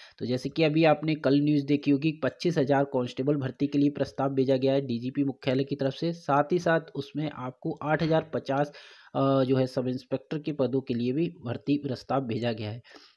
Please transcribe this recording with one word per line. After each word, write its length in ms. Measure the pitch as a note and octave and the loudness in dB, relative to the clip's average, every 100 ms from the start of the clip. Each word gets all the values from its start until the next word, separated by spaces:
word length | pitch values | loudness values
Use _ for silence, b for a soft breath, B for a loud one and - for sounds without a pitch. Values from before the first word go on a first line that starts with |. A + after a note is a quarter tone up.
| B - | B -10
तो 80 | A2+ | -4
जैसे 220 | B2 C#3+ | -4 -4
कि 140 | D#3 | 0
अभी 220 | D#3+ D#3 | 2 4
आपने 300 | D#3+ D3+ D#3 | 4 4 0
कल 260 | D#3 C3+ C#3+ | 0 2 2
न्यूज़ 260 | D3 D3 C#3 | 4 2 2
देखी 240 | C#3+ C#3+ | 0 2
होगी, 220 | C#3 D#3+ | 2 2
पच्चीस 460 | D3+ C3 - - - | 0 -4 -2 -2 0
हज़ार 260 | C3 C#3 | 2 2
कांस्टेबल 520 | C#3+ B2+ B2 - C3+ D3 | 2 -2 -4 -2 -2 0
भर्ती 300 | C3 - C#3+ | -2 -2 -2
के 120 | C#3+ | 2
लिए 120 | C#3+ | 0
प्रस्ताव 400 | C#3+ C3+ - C3+ | 0 -4 -2 -2
भेजा 260 | C3+ C3 C3 | 0 2 2
गया 160 | C3+ | 2
है 80 | C3+ | 0
डीजीपी 440 | C3+ A#2 B2 C#3+ | 0 -4 -4 -2
मुख्यालय 400 | C#3 C3 - B2+ | -2 -2 -2 0
की 120 | C#3 C#3+ | 0 -2
तरफ 180 | C3+ | -2
से। 180 | - E3 | -2 -4
साथ 400 | E3+ - C#3+ D3 | -4 0 2 2
ही 60 | F3+ | 0
साथ 220 | F3 E3 D#3+ | 2 0 0
उसमें 360 | - - - D3+ | -10 -8 -6 -6
आपको 480 | - B2+ - E3 - | -6 -12 -10 -10 -6
आठ 200 | D3 D#3 | -2 0
हज़ार 280 | D#3+ D#3+ D#3 | 2 0 0
पचास, 380 | B2 - C3+ C#3+ B B B B | -6 -2 -2 -2 B B B B
अ, 300 | C3+ C3+ C3+ | 0 2 4
जो 120 | B2+ C3 | 4 2
है 100 | B2+ | 2
सब 220 | C3+ B2+ | 0 -2
इंस्पेक्टर 500 | B2+ - C3+ - D#3+ | -4 -4 -6 -4 -6
के 140 | D3+ | -4
पदों 280 | D3 B2 C3 | -2 0 0
के 140 | C3 | -2
लिए 180 | A#2+ A#2+ | -2 0
भी 220 | C3 E3+ F3 | 0 -2 -4
भर्ती 340 | A#2+ A#2+ - C#3+ | -8 -6 -2 -2
प्रस्ताव 420 | C#3+ A#2+ - C3 | -2 -6 -2 -2
भेजा 320 | C3 G#2+ A#2+ | -2 -2 -2
गया 180 | A2+ G#2+ | -4 -6
है। 120 | A#2 - B B | -10 -14 B B